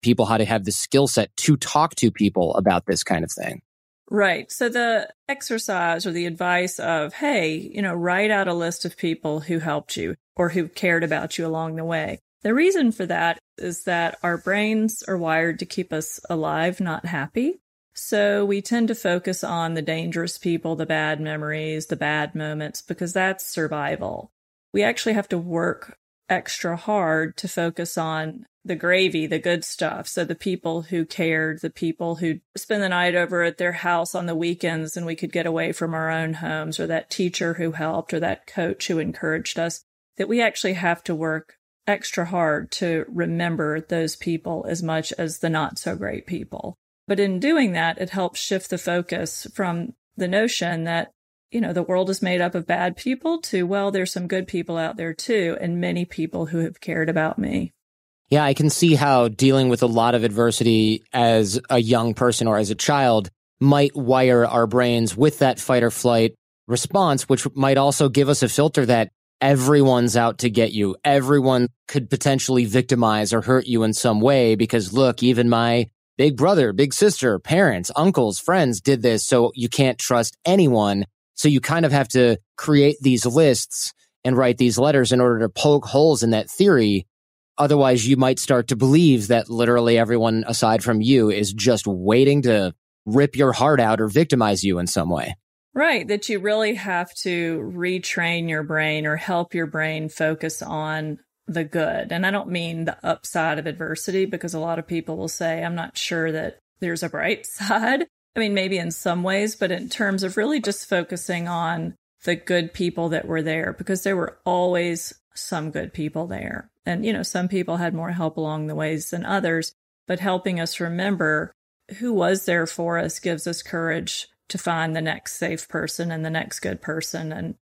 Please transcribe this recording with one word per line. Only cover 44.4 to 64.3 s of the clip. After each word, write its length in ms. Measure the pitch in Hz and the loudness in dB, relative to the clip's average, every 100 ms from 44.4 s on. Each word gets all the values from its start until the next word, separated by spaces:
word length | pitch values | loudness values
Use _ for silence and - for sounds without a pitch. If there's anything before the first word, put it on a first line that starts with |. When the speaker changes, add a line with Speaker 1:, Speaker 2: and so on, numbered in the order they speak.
| 175 170 - | -4 -6 -6
Speaker 2:
as 140 | 170 | -6
much 300 | 170 160 160 - | -2 -4 -4 -6
as 200 | 165 165 | -6 -4
the 120 | 165 | -2
not 280 | 156 147 - | -2 -4 -6
so 180 | 175 - | -8 -6
great 300 | - - - | -6 -8 -8
people. 500 | 180 - - - - _ _ - | -10 -10 -12 -12 -14 _ _ -4
But 100 | 202 | 0
in 220 | 196 185 | 0 0
doing 320 | 262 320 233 | 0 2 2
that, 260 | 170 165 - | 0 -2 -4
it 120 | 180 | -6
helps 280 | 196 175 - | -4 -4 -4
shift 300 | - 190 - | -4 -4 -4
the 80 | 180 | -8
focus 680 | - 175 175 175 165 - - | -4 -4 -2 -6 -6 -10 -12
from 420 | - 185 170 170 - _ - | -6 -4 -4 -8 -12 _ -8
the 120 | 180 | -2
notion 560 | 190 226 - 170 165 | 0 0 -2 -4 -4
that, 260 | 165 170 - _ _ _ _ | -4 -4 -6 _ _ _ _
you 100 | 233 | -4
know, 120 | 185 | -2
the 100 | 175 | -2
world 260 | 175 185 190 | 0 0 0
is 120 | 190 | -2
made 180 | 185 180 | -2 0
up 140 | 175 | 0
of 120 | 175 165 | -2 -2
bad 300 | 175 180 - | -2 -2 -4
people 440 | 254 254 320 330 | -4 -4 -2 -4
to, 260 | - 190 175 | -2 -2 -2
well, 240 | 196 196 | -2 -2
there's 220 | 196 185 | -2 -4
some 160 | 185 180 | -4 -4
good 180 | 190 180 | -4 -4
people 300 | 180 170 165 | -6 -4 -4
out 200 | 160 - | -4 -4
there 160 | 165 | -8
too, 440 | 160 - 220 170 - | -6 -2 0 0 -2
and 200 | 175 175 | -4 -2
many 240 | 175 175 | -2 -2
people 420 | 175 - 160 175 160 | -4 -6 -6 -4 -4
who 120 | 165 | -2
have 220 | 165 175 | -4 -6
cared 280 | - 165 160 | -8 -4 -2
about 300 | 165 156 - | 0 -2 -2
me. 340 | - - 175 _ _ _ _ _ - | -4 -4 -6 _ _ _ _ _ 0
Speaker 1:
Yeah, 120 | 147 | 2
I 100 | 143 | 4
can 160 | 139 156 | 2 2
see 240 | - 170 | 4 4
how 340 | 143 143 131 117 | 6 6 6 4
dealing 400 | 104 135 135 127 | 4 4 6 4
with 140 | 120 | 4
a 40 | 123 | 4
lot 280 | 113 117 | 4 4
of 100 | 120 | 4
adversity 800 | 113 104 120 110 117 110 110 110 _ | 2 2 2 4 4 4 4 2 _
as 480 | 127 117 110 104 117 - | 2 4 6 4 0 0
a 100 | 127 | 2
young 360 | 113 120 117 | 4 2 2
person 320 | 107 123 117 117 | 2 2 2 2
or 100 | 107 | 2
as 140 | 101 | 0
a 40 | |
child 540 | 110 - 147 131 110 90 - _ - | -2 0 4 4 4 0 -10 _ 0
might 340 | 139 143 143 | 4 6 4
wire 520 | - 120 131 131 | 2 2 4 6